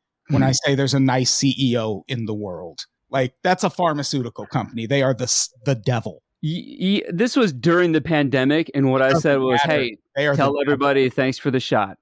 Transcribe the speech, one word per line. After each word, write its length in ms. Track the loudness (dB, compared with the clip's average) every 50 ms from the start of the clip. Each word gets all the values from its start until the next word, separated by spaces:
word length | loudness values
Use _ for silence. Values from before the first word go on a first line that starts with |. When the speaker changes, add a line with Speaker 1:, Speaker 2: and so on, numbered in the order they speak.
| _ _ _ _ _ -2
Speaker 1:
when 120 | 0 2 2
I 60 | 2
Speaker 2:
Hmm. 40 | 0 0 0
Speaker 1:
say 100 | 0 0
there's 200 | 0 0 0 2
a 60 | 2
nice 300 | 2 2 2 2 0 0 0
C 220 | 0 0 0 0 0
E 180 | 0 0 0 0
O 260 | -2 -4 -6 -8 -8 -8
in 180 | -8 -8 -6
the 80 | -6 -6
world. 460 | -8 -8 -10 -10 -12 -14 -14 -16 -16 -18 -18 _ _ _ _
Like, 240 | -2 -2 -2 -2 -4 _ 0
that's 220 | 0 0 2 0
a 60 | -2
pharmaceutical 760 | -2 -2 -2 0 0 -2 -4 -4 -4 -4 -4 -6 -8 -12 -12
company. 400 | -6 -4 -4 -4 -4 -6 -8 -4
They 160 | -2 0 2 2
are 120 | 2 0
the 100 | -2 -2
s-, 280 | -2 -2 -2 -2 -4 -8 _ -4
the 100 | -2 -2
devil. 480 | -2 0 -2 -2 -2 -4 -8 -12 -14 _ _ _ _ -6
Speaker 2:
Y-, 340 | -6 -6 -6 -8 -12 -10 -4
y-, 220 | -2 0 0 0 -2 -4 -2
this 220 | 0 0 2 2
was 160 | 2 2 2 0
during 400 | 0 0 2 4 4 4 4 2
the 80 | 0
pandemic, 680 | 0 0 0 0 2 2 2 2 2 2 2 0 0 -2 0
and 180 | 0 2 2 4
what 100 | 4 4
I 60 | 4
Speaker 1:
Doesn't 140 | 4 2 2
Speaker 2:
said 160 | 2 2 2
was, 200 | 2 2 2 2 2
Speaker 1:
matter. 140 | 2 2 0 0
Speaker 2:
"Hey, 160 | -2 -6 -10 _ _ _
Speaker 1:
They 120 | -2 0 0
are 40 | 2
the 20 |
Speaker 2:
tell 120 | 2 2 2 0
Speaker 1:
devil. 100 | 0 0
Speaker 2:
everybody 460 | 0 0 2 2 2 4 4 2 2
thanks 280 | 2 0 -2 -2 -2 -2
for 120 | -2 -2
the 80 | -2 -2
shot." 380 | 0 0 0 0 0 -2 -6 -12